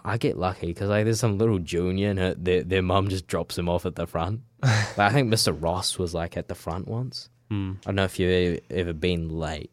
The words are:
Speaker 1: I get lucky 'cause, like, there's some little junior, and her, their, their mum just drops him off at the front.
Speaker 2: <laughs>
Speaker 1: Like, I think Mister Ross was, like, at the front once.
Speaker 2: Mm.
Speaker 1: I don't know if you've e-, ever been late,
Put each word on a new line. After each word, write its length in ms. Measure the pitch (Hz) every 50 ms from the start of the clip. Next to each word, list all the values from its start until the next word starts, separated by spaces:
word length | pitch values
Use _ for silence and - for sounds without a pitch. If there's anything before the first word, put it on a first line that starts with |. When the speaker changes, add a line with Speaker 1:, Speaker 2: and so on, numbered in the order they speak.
| -
Speaker 1:
I 120 | 101 98
get 200 | 113 - - -
lucky 360 | - 90 92 92 - 90 85 85
'cause, 140 | - 98 101
like, 140 | 104 107 107
there's 160 | 110 113 107
some 180 | 127 113 101
little 220 | 98 113 117 107 92
junior, 500 | 80 73 85 85 90 92 92 95 101 104
and 80 | 98 95
her, 140 | 92 92 -
their, 280 | - 87 90 90 90 -
their 180 | 87 95 95
mum 280 | 92 90 92 98 95 98
just 180 | 95 92 -
drops 300 | - - 85 85 - -
him 100 | 92 87
off 180 | 85 87 87 -
at 100 | 90 -
the 120 | - 85
front. 340 | - - 82 82 92 110 127 - - _ _
Speaker 2:
<laughs> 0 | -
Speaker 1:
Like, 360 | 127 110 110 104 - - 101
I 100 | 101 104
think 160 | 117 143 131
Mister 240 | 110 117 117 - 104
Ross 460 | 80 73 80 82 90 90 - - - -
was, 140 | 90 82 82
like, 240 | 82 85 85 -
at 100 | 85 -
the 80 | - 85
front 320 | - - 85 82 95 -
once. 420 | - 113 117 127 123 - - - - _ _ _ _
Speaker 2:
Mm. 260 | 107 101 98 95 95 95
Speaker 1:
I 80 | -
don't 80 | 98 98
know 80 | 101 95
if 120 | 92 - -
you've 120 | 92 90
e-, 300 | 92 90 90 87 82 - - -
ever 240 | 69 92 87 87 82
been 340 | 80 92 90 90 85 82 80
late, 400 | 80 82 80 78 78 73 - -